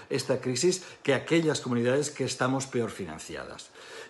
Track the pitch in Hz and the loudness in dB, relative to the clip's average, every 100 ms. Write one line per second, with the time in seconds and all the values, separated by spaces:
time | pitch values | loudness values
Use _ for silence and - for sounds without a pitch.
0 | - 139 - 123 127 123 180 185 - - | -2 -2 0 0 0 2 2 2 -4 -2
1 | - 123 - 165 156 131 127 120 120 135 | 2 2 4 4 4 2 0 2 4 4
2 | 147 - 127 - 127 131 131 120 110 - | 2 -2 -4 0 0 0 0 -2 -2 -4
3 | 87 78 - 71 64 - - - - - | -8 -8 -10 -10 -10 -14 -16 -20 -16 -16